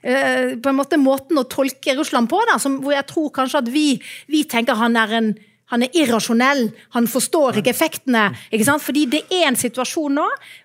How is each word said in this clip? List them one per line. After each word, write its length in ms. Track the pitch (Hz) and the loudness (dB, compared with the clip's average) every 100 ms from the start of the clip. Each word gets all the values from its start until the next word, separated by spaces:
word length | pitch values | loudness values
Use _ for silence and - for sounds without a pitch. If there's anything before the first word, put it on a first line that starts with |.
eh, 500 | 247 262 269 254 254 247 | -2 0 0 0 -2 -2
på 80 | 269 | -2
en 80 | 269 | 0
måte 240 | 277 320 | 0 2
måten 400 | 269 269 269 302 | 4 2 0 -2
å 80 | 247 | 0
tolke 480 | - 269 - 302 262 | -2 -2 -2 -2 -2
Russland 320 | 311 254 233 | 0 0 0
på 160 | 370 453 | 2 2
da, 80 | 277 | 0
som, 180 | 277 269 | 0 -2
hvor 80 | 269 | -2
jeg 160 | 277 277 | -2 -2
tror 240 | 330 302 | -4 -2
kanskje 320 | - 262 302 | -2 -2 -2
at 40 | 233 | 0
vi, 160 | 294 294 226 - - - | 0 2 0 -6 -18 -4
vi 160 | 302 | -2
tenker 320 | 294 233 240 220 | 0 -2 0 2
han 200 | 233 233 | 2 2
er 180 | 214 226 | 2 0
en, 120 | 220 208 - _ _ | 0 -4 -10 _ _
han 100 | 240 | -2
er 140 | 247 339 | 0 0
irrasjonell, 680 | 254 226 - 233 254 285 214 - - | 2 0 0 2 2 2 -2 -6 -6
han 120 | 240 233 | -2 0
forstår 500 | 262 - 330 262 214 | 0 0 2 2 0
ikke 140 | 247 | 0
effektene, 520 | 240 320 - 262 233 202 117 - | 0 -2 -2 0 2 2 -2 -4
ikke 120 | 226 | 0
sant? 200 | 226 294 | 0 0
Fordi 220 | 302 277 269 | 0 0 0
det 120 | 302 - | -2 -2
er 140 | 370 302 | 0 2
en 80 | 247 | 0
situasjon 540 | 240 254 240 339 294 277 | -2 -4 -4 -4 -2 -2
nå 100 | 392 554 - - | -2 -4 -10 -20